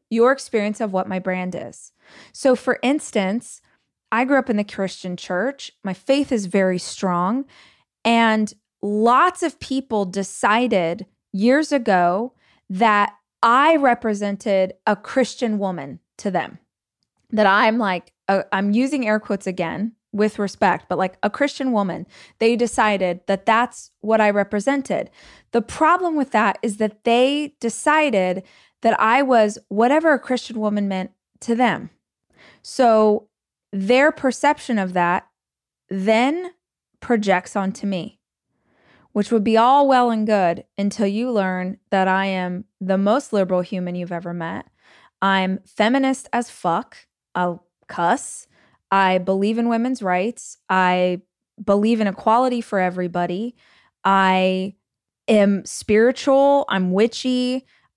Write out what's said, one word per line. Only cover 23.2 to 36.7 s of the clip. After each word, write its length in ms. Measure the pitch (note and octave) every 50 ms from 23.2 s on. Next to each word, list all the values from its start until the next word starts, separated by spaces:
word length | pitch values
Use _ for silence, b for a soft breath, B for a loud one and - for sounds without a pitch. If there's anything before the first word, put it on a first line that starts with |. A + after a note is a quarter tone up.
| - -
that 180 | G3 F#3+ -
that's 460 | - A3 A3+ A#3+ B3 - - - - _ _
what 200 | - G#3 A3 G#3+
I 120 | G#3+ G#3
represented. 800 | G3+ G3+ G3+ G3+ - G#3 G3 C4+ C#4 C#4 C4+ - G3 - - - B B B B B B B B
The 100 | - A#3
problem 540 | A3+ - - - D#4+ D#4 E4+ F4+ F#4 F4 D#4+
with 160 | D4+ C4+ -
that 260 | - A3 A3 - - - -
is 140 | A#3+ G3+ G#3
that 260 | A3 G#3+ G#3+ _ -
they 500 | A#3+ A#3 A#3+ B3+ C4+ C#4+ D4 D4+ C#4+ - -
decided 840 | - A#3 A3 - - D#4 D4 D#4 D#4 D4 A3+ G3 F#3 F#3 F3+ F#3+ F#3 b b b b b b b
that 180 | - A3+ A3+ -
I 220 | - A3 A#3 C4+
was 380 | C#4+ C4 B3+ A#3 G#3+ G#3 G#3 - - -
whatever 440 | G3+ G3+ A#3 B3 C#4 D#4 D#4+ E4
a 80 | D4 B3
Christian 400 | - - B3+ A#3+ - - A3+ A#3
woman 280 | G#3+ G#3+ G#3 G#3 G3+ G3
meant 240 | G3 F#3+ F#3 - _ _ _ _ _ -
to 120 | - - A#3
them. 380 | A3+ B3+ A3+ E3+ - - - _ _ _ _ _ _ _ _ b b b b b b b
So 640 | - - - C4 A#3 A3 A3 G#3+ G#3+ G#3 - - _ _ _ _ _ _ _ _ _
their 400 | - G3 F#3+ F#3+ B3 B3+ C#4 D#4
perception 680 | D#4+ - - C4+ A#3 - - C#4+ D4 D4 - - B3 G#3+
of 140 | F#3+ F#3 F3+
that 340 | F#3 F3 F3 F3 G3 - _ _ _ _ _ _ _ _ _ _ _ _ -
then 640 | F#3+ G3 F#3 G#3 A3 A3+ A#3+ C4+ D4+ F4 F4+ F4+ - _ _ _